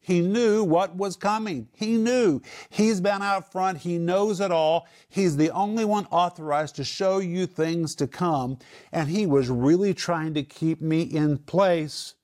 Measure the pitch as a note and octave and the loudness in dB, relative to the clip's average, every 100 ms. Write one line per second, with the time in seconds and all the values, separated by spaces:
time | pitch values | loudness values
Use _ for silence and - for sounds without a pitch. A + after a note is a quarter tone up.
0 | - F3 F3 G#3+ A#3 G#3 G3+ E3 F#3+ F3+ | 0 0 2 2 2 2 2 2 0 -4
1 | G3 F3 G3 G#3+ G#3+ D3 A2 _ G#3+ A3+ | -8 -4 -2 -2 -4 -8 -10 _ -2 0
2 | A3+ B3+ A3+ C#3 - - - - G#3+ G#3+ | 2 2 2 2 -4 -20 -16 0 2 2
3 | F#3 G3+ G3+ G3 F#3 F#3 F#3+ F3 F3 E3+ | 0 0 0 -2 -4 -2 -2 -2 -4 -2
4 | E3+ F#3 G#3 F#3 G3 E3+ D#3 E3+ E3 - | 0 2 2 0 0 2 2 2 -2 -20
5 | _ - F#3+ C#3+ D#3 E3 G3+ A3+ G#3+ G#3 | _ 0 0 2 0 2 -2 0 0 0
6 | G3 E3+ F3 F3 D#3 D3 D3+ - C3+ - | 0 0 0 -2 -2 -2 -2 -6 -8 -2
7 | F#3+ F#3+ F#3 F3 F3+ - D#3+ E3+ D#3 - | 0 0 -2 -2 -4 -2 -2 0 -4 -2
8 | C#3 - F3 D3+ B2+ C3 - - - E3 | -6 -2 0 0 -2 -8 -14 -20 -8 -4
9 | D3 F#3 G3+ C#3 B2+ B2 C3 F3 G3+ F#3 | -2 0 2 2 2 2 4 4 2 -2
10 | - E3+ D#3 D3+ C#3+ - D#3+ D#3+ D#3+ D#3 | -2 -4 -2 -4 -6 -4 -2 -2 0 0
11 | E3+ D#3+ D3+ C#3+ - F3 G3 E3+ D#3 - | 0 0 0 0 -2 2 2 2 -2 -10
12 | - - | -14 -18